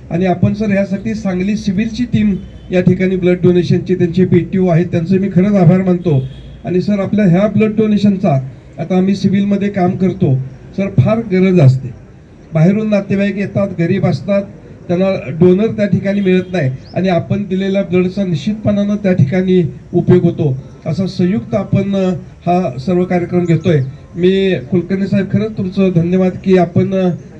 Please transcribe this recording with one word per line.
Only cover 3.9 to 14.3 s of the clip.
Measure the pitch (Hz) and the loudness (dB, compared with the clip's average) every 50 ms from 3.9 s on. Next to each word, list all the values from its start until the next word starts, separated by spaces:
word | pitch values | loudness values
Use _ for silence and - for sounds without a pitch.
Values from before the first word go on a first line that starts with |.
| 180 | 0
त्यांचे | 180 180 165 165 185 180 | 0 0 0 2 2 2
पीटीओ | - 185 175 - - - 190 185 | 4 4 2 2 0 0 0 2
आहेत, | 180 160 165 180 | 2 2 2 0
त्यांचे | 175 180 175 165 185 190 185 | 0 -2 -2 0 0 0 0
मी | 202 208 | 0 0
खरंच | 165 175 190 208 202 | 2 2 2 4 2
आभार | 190 170 160 185 190 | 4 4 4 4 4
मानतो. | 190 185 175 175 - 175 139 127 131 - - - - - - - - | 2 0 0 0 0 0 0 0 -2 -4 -8 -14 -18 -18 -18 -12 -6
आणि | - 175 180 | -4 -2 -2
सर, | - 202 208 196 | 0 0 -2 -2
आपल्या | 190 190 196 208 208 | -2 -2 0 2 4
ह्या | 175 165 180 208 | 4 4 4 2
ब्लड | 220 214 208 220 214 214 | 2 2 2 0 2 2
डोनेशनचा | 220 220 214 208 185 - 202 190 180 214 170 139 131 - - - - - - - 131 | 0 2 2 2 2 2 2 2 2 2 0 0 0 -2 -6 -10 -16 -20 -16 -12 -10
आता | 160 - 185 | -6 -2 0
आम्ही | 185 190 196 202 | 0 2 0 0
सिव्हिलमध्ये | - - 185 190 202 202 202 202 185 196 202 | 0 0 0 2 0 0 0 0 0 -2 -2
काम | 202 196 175 - | 0 0 0 0
करतो, | - 180 190 180 - - 180 147 127 - - - - - - - - | 0 0 -2 -2 0 0 0 0 0 0 -2 -6 -12 -18 -20 -12 -8
सर, | 196 196 202 - - | -6 -6 0 0 2
फार | - 202 220 233 | 2 2 0 0
गरज | 226 185 185 185 185 190 180 170 | -2 0 0 2 2 4 4 6
असते. | 139 127 131 - - - - - - - - - - - - - - - 156 | 6 4 4 2 -2 -10 -12 -16 -20 -20 -20 -20 -20 -20 -20 -20 -12 -4 0
बाहेरून | 156 160 190 208 220 220 214 | 2 2 2 2 2 0 0
नातेवाईक | 208 196 196 - 202 196 202 196 185 | 0 -2 0 -2 -2 -2 -2 -2 -2
येतात, | 208 196 - - 208 196 190 180 165 | -4 -6 -4 -2 -4 -4 -2 -2 -2
गरीब | 165 170 196 185 170 | -2 -2 0 0 0
असतात, | 185 - - - 202 | 0 -2 -2 -2 -2